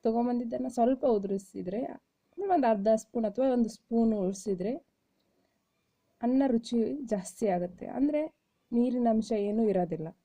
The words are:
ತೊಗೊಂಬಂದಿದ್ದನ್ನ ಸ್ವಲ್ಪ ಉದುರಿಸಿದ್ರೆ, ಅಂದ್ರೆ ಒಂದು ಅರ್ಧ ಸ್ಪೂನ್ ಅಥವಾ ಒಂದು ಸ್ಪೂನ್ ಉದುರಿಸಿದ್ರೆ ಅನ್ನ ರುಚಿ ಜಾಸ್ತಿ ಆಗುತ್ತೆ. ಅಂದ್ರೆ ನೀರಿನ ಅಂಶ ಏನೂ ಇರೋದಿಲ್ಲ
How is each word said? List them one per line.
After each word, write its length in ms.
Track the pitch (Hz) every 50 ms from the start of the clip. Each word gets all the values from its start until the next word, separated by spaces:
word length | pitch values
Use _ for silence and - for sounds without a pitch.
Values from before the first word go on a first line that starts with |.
| _
ತೊಗೊಂಬಂದಿದ್ದನ್ನ 640 | 233 226 233 240 247 247 240 240 233 - - 254 254 233
ಸ್ವಲ್ಪ 260 | 247 233 240 269 262 - 269 226
ಉದುರಿಸಿದ್ರೆ, 680 | 208 196 196 196 202 202 - _ 202 185 180 185 226 269 - - - _ _ _ _ _ _
ಅಂದ್ರೆ 180 | _ - 392 392 359
ಒಂದು 120 | 339 254 233 226
ಅರ್ಧ 160 | 202 196 220 220 220
ಸ್ಪೂನ್ 240 | - _ - 240 220 208
ಅಥವಾ 180 | 196 - 262 269 254
ಒಂದು 140 | 240 233 214 -
ಸ್ಪೂನ್ 360 | - _ _ 233 226 226 226 220 208
ಉದುರಿಸಿದ್ರೆ 540 | 185 185 196 - - 214 196 180 180 208 262 - _ _ _ _ _ _ _ _ _ _ _ _ _ _ _ _ _ _ _ _ _ _ _ _ _ _ _ _ -
ಅನ್ನ 180 | 240 254 269 277 269 233
ರುಚಿ 240 | 233 233 - 240 233 220 - 269 294 277 226
ಜಾಸ್ತಿ 340 | 226 196 180 - - - 226 202 185
ಆಗುತ್ತೆ. 320 | 175 175 175 180 - - - -
ಅಂದ್ರೆ 240 | - 269 294 294 302 311 311 _ _ _ _ _ _ _ _
ನೀರಿನ 360 | 233 233 240 254 240 247 240 233 220
ಅಂಶ 160 | 220 220 - 226 214 202 202
ಏನೂ 140 | 208 220 226 214
ಇರೋದಿಲ್ಲ 360 | 190 185 175 165 170 156 156 160 - _